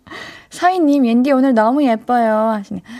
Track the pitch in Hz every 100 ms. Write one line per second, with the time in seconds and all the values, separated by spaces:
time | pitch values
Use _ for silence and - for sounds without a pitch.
0 | - - - - - - 359 370 294 285
1 | 233 240 269 262 269 226 220 277 269 220
2 | 220 247 226 214 220 214 196 190 -